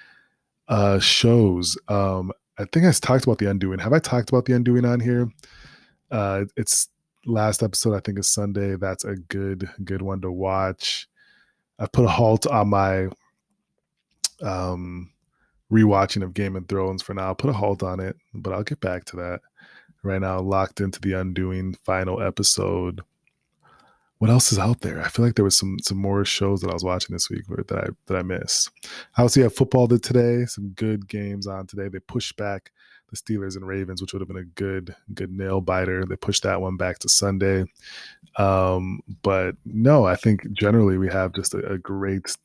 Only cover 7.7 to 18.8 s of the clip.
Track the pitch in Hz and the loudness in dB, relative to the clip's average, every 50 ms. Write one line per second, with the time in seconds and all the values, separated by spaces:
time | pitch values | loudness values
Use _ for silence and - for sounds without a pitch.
7.7 | - - - 113 104 95 - 107 98 98 95 - - 104 101 101 98 101 101 98 | 0 0 0 0 0 0 -2 -4 -6 -2 0 0 0 0 -2 -2 -2 -2 -2 -2
8.7 | 95 90 98 95 92 - - 107 98 92 85 - - 98 98 98 98 92 98 - | -4 -4 -4 -4 -6 -6 -6 -8 -8 -8 -10 -8 -6 -6 -4 -4 -4 -6 -8 -10
9.7 | - - 98 95 98 92 95 95 95 98 92 92 90 92 95 95 95 95 95 95 | -10 -12 -8 -6 -6 -4 -4 -4 -6 -6 -6 -6 -6 -4 -2 -2 0 0 0 -2
10.7 | 92 - - - - - - _ _ _ _ _ _ _ _ _ _ _ _ _ | -2 -4 -6 -6 -6 -6 -8 _ _ _ _ _ _ _ _ _ _ _ _ _
11.7 | _ - 107 - - - 120 101 87 - 120 110 113 110 - - 117 110 104 104 | _ -8 -6 0 4 4 6 6 6 4 4 4 4 4 2 2 2 2 2 4
12.7 | 101 98 98 98 95 95 95 95 - _ _ _ _ _ _ _ _ _ _ _ | 2 2 2 2 2 0 -2 -4 -6 _ _ _ _ _ _ _ _ _ _ _
13.7 | _ _ _ _ _ _ _ _ _ _ - - _ - 160 104 92 92 92 92 | _ _ _ _ _ _ _ _ _ _ -10 -10 _ -8 -6 -6 -4 -4 -4 -4
14.7 | 90 90 90 87 90 90 90 - _ _ _ _ _ _ _ _ _ _ _ - | -4 -6 -8 -10 -10 -12 -12 -14 _ _ _ _ _ _ _ _ _ _ _ 2
15.7 | 107 110 110 107 101 98 98 - - 104 95 90 90 104 101 98 95 92 87 - | 4 6 6 6 6 4 2 2 0 -4 -6 -6 -4 -4 -4 -4 -4 -8 -6 -4
16.7 | 98 98 95 95 95 92 - - 98 98 95 95 92 - - 143 127 101 101 101 | -4 -2 -2 -2 -4 -6 -10 -10 -8 -6 -6 -6 -4 -2 -2 -2 -2 0 -2 -2
17.7 | 98 90 98 92 92 92 92 95 - _ _ _ - 104 95 98 92 95 107 - | -2 -2 -4 -6 -4 -6 -6 -8 -8 _ _ _ -16 -10 -8 -6 -6 -6 -6 -6
18.7 | 147 - | -6 -4